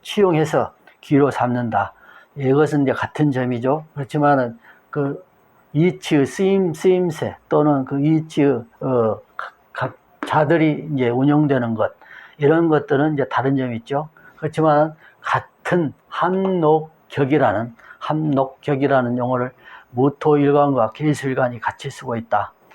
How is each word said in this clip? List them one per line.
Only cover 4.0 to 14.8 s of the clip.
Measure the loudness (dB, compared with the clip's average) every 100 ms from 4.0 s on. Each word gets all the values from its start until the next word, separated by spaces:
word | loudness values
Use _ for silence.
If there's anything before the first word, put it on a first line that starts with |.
| -8 0 2 2 0 -6 -20 -20 _
그 | -6 -6 -6 -14 _ _ _ _
이치의 | 0 0 0 -2 0
쓰임, | 0 0 0 2 0
쓰임새 | 0 2 2 0 -4 -8 -8 _
또는 | 2 2 2
그 | 0 0
이치의, | 2 2 0 0 2 2 -4 _
어, | -2 0 0 -2 -10 _
각, | -16 _ _
각 | -10 -8 -10 _ _ -2
자들이 | 0 2 4 2 0 -4
이제 | -2 0
운용되는 | 2 2 4 2 2 0
것, | -2 -2 -4 -20 -20 -20 _
이런 | 2 2 2
것들은 | 0 0 0 0
이제 | 0 -2
다른 | -2 0 -2
점이 | -2 -6
있죠. | -6 -6 -6 _ -20 _
그렇지만 | -8 0 2 4